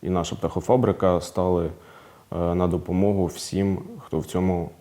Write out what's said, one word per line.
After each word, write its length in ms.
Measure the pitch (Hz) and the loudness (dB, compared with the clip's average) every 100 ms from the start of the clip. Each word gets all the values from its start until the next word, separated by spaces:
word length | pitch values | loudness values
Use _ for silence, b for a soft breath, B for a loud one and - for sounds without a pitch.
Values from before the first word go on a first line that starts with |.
і 80 | - | 0
наша 260 | 92 82 - | 0 0 -4
птахофабрика, 840 | 85 90 - 127 113 95 95 90 | -4 -4 2 4 4 4 4 2
стали, 440 | - - 92 87 85 | 0 -2 2 2 0
е, 880 | 82 - - - - - 85 87 90 | -6 -18 -20 -20 -20 -12 -4 -2 2
на 120 | 90 | 2
допомогу 580 | 85 82 90 101 101 87 | 0 -2 0 2 2 0
всім, 540 | - - 92 98 95 - - - | -4 -6 -2 0 0 -6 -16 -6
хто 140 | 80 | -6
в 60 | 76 | -4
цьому 440 | 90 92 90 82 - | 0 0 0 -4 -10